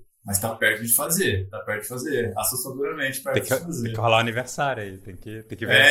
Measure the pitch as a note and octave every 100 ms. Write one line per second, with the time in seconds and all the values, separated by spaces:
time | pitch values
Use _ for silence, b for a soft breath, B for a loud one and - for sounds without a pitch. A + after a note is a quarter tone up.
0 | - _ G#2 G2 A2+ A2+ G#2+ G#2+ A#2 -
1 | D3 F3 E3 G2+ F#2+ G#2+ - G#2 - B2
2 | - B2+ A2+ - - B2+ C3+ C3 C#3+ D#3
3 | C3+ C3 C#3 C#3 - F3 E3+ C3 A#2 A2
4 | A#2 A2+ A#2 A2+ B2+ - C#3+ A#2 G2+ F#2+
5 | G#2 F2+ - A2 - A2 A2+ B2+ C#3+